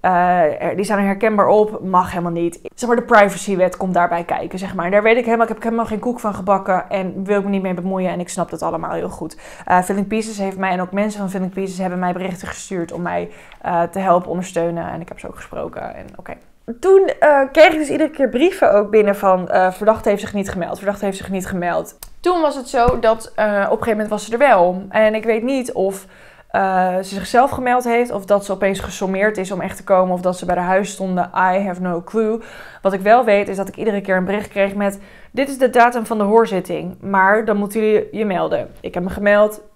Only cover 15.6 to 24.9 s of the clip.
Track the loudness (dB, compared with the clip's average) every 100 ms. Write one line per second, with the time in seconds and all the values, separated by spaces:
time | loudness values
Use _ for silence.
15.6 | -10 -10 -12 -14 -18 -20 -18 -18 _ _
16.6 | -14 -4 6 6 6 4 4 4 4 8
17.6 | 8 6 -2 0 -2 0 0 2 2 4
18.6 | 4 4 4 4 4 2 2 2 2 2
19.6 | 2 2 2 2 2 -2 -2 -6 -4 -6
20.6 | -6 -4 -4 -4 -6 -6 -6 -6 -4 -4
21.6 | -2 -2 -6 -14 -20 -4 -2 2 0 -2
22.6 | -4 2 2 4 2 2 -2 -2 0 0
23.6 | 0 0 0 -2 -2 -4 -4 2 6 6
24.6 | 4 0 -4